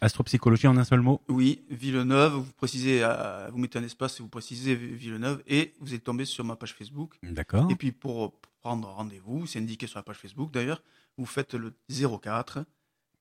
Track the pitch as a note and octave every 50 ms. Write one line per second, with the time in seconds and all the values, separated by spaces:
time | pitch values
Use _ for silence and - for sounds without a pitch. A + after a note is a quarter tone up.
0 | - G#2+ - - B2 - - B2 - A#2+ A2+ A2 - C#3 B2+ B2+ B2+ - C3 B2
1 | A#2+ B2+ C#3 - - - B2 B2+ B2+ C3 D3 - - - C#3+ A#2+ B2+ C3+ C3 C3
2 | B2 B2+ C3+ C#3 D3 D#3 C#3+ C#3 C3 C3 - _ - B2+ - C3 B2+ C3 C3 B2
3 | A#2 A2+ A#2+ - - G#2 F#2 F#2+ G2 G#2+ A#2 A#2+ B2 A#2+ - A#2+ A#2+ A#2+ - -
4 | C3 C3 - - A#2+ G#2+ - A#2 A2 - B2 A#2+ B2+ C3+ B2+ A#2+ A#2+ B2 B2 A#2
5 | A#2+ A#2 A2+ A2 A#2 C3 C#3+ - - - C#3 D3 D#3+ D#3 - _ - C#3+ B2+ A#2
6 | - - A#2+ B2 C3+ C3+ - - A#2+ A#2 A2+ A2+ - A2+ - - G#2+ G#2 C#3 C#3+
7 | D#3 D#3+ - _ - F2 E2+ D#2+ D#2+ - - G2+ C#3+ F#3 F#3 F3+ - C3 A#2+ -
8 | - C#3 A#2+ A#2 A2 G2+ - _ - _ _ _ - A#2+ A#2+ A2+ A2 G2 F#2+ G2
9 | A2 G#2+ G2+ F#2+ F#2 G2+ B2 D3+ E3+ D#3+ - A2+ A2 A2+ A2 G#2+ A#2+ A2+ - G#2
10 | G2+ - G#2 - - G2 G2 G#2 C#3+ D#3+ C#3+ B2+ A#2+ C3 D#3+ E3 - _ _ _
11 | _ _ _ - B2+ - - C#3+ C3+ - - A#2 A2+ A2+ A#2 _ _ - B2+ A#2+
12 | C#3 C3+ A2+ G2 - G#2 A2 A#2 B2+ - - - D#3 - _ _ _ _ _ _
13 | _ _ _ _